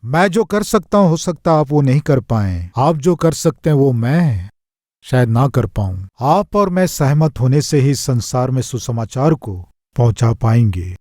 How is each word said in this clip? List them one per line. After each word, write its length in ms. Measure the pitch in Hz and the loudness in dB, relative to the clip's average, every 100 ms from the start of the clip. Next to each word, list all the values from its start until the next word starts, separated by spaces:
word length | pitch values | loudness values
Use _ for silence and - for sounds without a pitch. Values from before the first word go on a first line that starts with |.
मैं 240 | 110 151 196 | -2 0 2
जो 160 | 180 | 0
कर 180 | 220 202 | -2 -2
सकता 360 | 220 220 - 208 | 0 -2 0 2
हूं, 100 | 190 | 4
हो 80 | 160 | 2
सकता 360 | - 165 - | -4 -4 0
आप 180 | 156 143 | 0 2
वो 100 | 147 | 2
नहीं 200 | 139 135 | 2 2
कर 200 | - 139 | 2 -2
पाएं। 500 | - 113 98 87 87 - | 0 -2 -2 -4 -6 -2
आप 200 | 139 160 | 0 0
जो 200 | 143 170 | 0 0
कर 160 | 165 | 0
सकते 380 | - 165 - 165 | 0 -4 -2 0
हैं 60 | 147 | 2
वो 160 | 139 | 2
मैं 580 | 123 117 156 165 104 92 _ _ _ _ _ | 2 0 0 0 -2 -8 _ _ _ _ _
शायद 240 | - 131 123 | -4 0 2
ना 200 | 113 139 | 2 2
कर 180 | - 110 | 0 -2
पाऊं। 400 | - 98 92 95 _ | -4 -4 -6 -12 _
आप 360 | 127 175 208 208 | 0 0 0 0
और 120 | 202 | 0
मैं 180 | 180 185 | 0 -2
सहमत 540 | - 139 147 156 - | 0 0 2 0 0
होने 220 | 127 143 | 2 2
से 180 | 147 151 | 2 0
ही 140 | 135 | 2
संसार 560 | 135 - 123 - 127 127 | 0 -2 -4 -2 -4 -2
में 120 | 131 | -2
सुसमाचार 720 | 120 120 - 117 110 127 147 | -4 -8 -6 -6 -6 -2 0
को 340 | 156 - 92 90 _ _ - | 0 -4 -12 -14 _ _ 0
पहुंचा 360 | 120 107 117 | 0 2 0
पाएंगे। 640 | 117 113 113 113 90 87 90 | 0 2 2 2 0 -8 -12